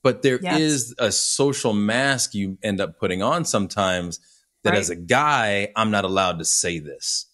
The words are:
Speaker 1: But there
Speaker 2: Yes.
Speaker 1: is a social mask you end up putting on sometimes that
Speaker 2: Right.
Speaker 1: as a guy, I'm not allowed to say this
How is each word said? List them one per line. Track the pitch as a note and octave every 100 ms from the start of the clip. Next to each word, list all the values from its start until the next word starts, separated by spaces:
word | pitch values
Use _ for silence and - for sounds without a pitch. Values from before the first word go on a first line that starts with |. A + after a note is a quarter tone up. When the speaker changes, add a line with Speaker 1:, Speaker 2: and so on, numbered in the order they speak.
Speaker 1:
But | C3 A#2+
there | C#3 B2+
Speaker 2:
Yes. | F3+ D#3
Speaker 1:
is | D#3 C#3+ A#2 -
a | A2+
social | - - - C#3 C3+ B2
mask | G#2 G#2 A#2+ C#3 C3 - G#2
you | F#2+ F#2+
end | A2 G2
up | F#2 -
putting | G2 F2+
on | A2 E3+
sometimes | D#3+ A2+ F#2+ G#2+ F#2+ F2+ F2 E2+ _ _ _ _
that | G#2+
Speaker 2:
Right. | G2+
Speaker 1:
as | F2
a | E2+
guy, | E2+ - D3+ C#3 G#2+ G2+ G2+ A2
I'm | A2
not | G#2 F#2+
allowed | F#2+ F#2 E2+
to | D#2+
say | - F2+ E2+
this | D2 C2+ - - -